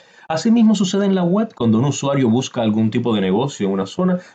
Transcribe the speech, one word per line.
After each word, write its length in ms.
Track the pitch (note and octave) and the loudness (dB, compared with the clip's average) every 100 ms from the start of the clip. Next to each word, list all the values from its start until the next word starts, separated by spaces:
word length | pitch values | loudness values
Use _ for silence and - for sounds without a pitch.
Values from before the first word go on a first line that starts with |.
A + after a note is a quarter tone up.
| - - - | -20 -18 -8
Asimismo 460 | D#3+ A#3 A#3 A3 | -4 0 4 4
sucede 320 | F#3+ F#3+ G3 G3+ | 4 0 0 0
en 100 | F#3+ | 0
la 80 | |
web 300 | F3 G3 A3+ | 0 0 -2
cuando 260 | - A#2 A2 | -2 0 2
un 60 | C#3+ | 0
usuario 440 | C#3 C#3 C#3 B2 | -2 -2 0 2
busca 320 | A#2 B2+ - | 0 -2 -2
algún 280 | A2 G#2+ A2 | -2 0 0
tipo 220 | A#2+ A#2+ | 0 0
de 80 | G#2+ | 0
negocio 460 | F#2+ G2 C#3 - G2 | 0 0 -2 -4 -4
en 60 | |
una 120 | G2 F#2+ | -2 -4
zona 340 | - F3+ F3+ - | -2 -2 -2 -6